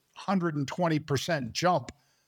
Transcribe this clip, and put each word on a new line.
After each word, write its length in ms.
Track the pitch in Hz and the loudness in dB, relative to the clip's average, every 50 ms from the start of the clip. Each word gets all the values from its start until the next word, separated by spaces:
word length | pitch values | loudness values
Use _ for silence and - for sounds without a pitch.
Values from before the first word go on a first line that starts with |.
| _ _ _ | _ _ _
hundred 420 | - - - 208 185 175 170 151 147 | -10 -4 0 0 2 2 0 0 -2
and 100 | 139 - | -2 -4
twenty 320 | - - 175 165 156 147 | -2 -2 0 2 2 2
percent 540 | - - 143 127 - - 165 143 127 110 - | 0 0 -2 -2 0 0 -2 -2 -2 -4 -4
jump 380 | - 165 180 180 143 117 - - _ _ _ _ _ _ | 0 2 4 4 2 0 -4 -16 _ _ _ _ _ _